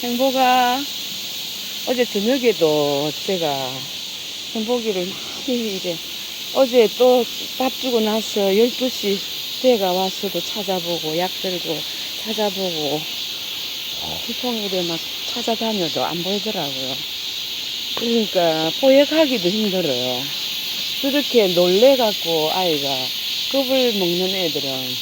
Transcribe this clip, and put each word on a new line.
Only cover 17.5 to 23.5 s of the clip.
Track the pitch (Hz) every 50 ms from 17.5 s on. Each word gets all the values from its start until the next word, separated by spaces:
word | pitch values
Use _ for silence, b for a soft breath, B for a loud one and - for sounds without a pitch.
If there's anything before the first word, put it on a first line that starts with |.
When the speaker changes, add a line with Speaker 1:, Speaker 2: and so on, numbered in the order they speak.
| - - - - - - - - -
Speaker 1:
그러니까 | - 226 233 233 233 220 185 - 190 175 165 156 160 160 160 160 -
포획하기도 | - 269 262 277 285 277 294 311 320 277 254 226 175 175
힘들어요. | 190 214 220 208 180 185 175 156 131 123 123 127 127 123 135 143 139 - - - - - - - - - - - - -
그렇게 | - 277 254 294 262 - - 240 208 185
놀래갖고 | 180 165 180 180 180 196 226 269 277 247 247 214 196 180 - 165 165 160 151 156
아이가 | 156 185 185 180 160 147 139 139 139 131 131 123 - - - - - - - -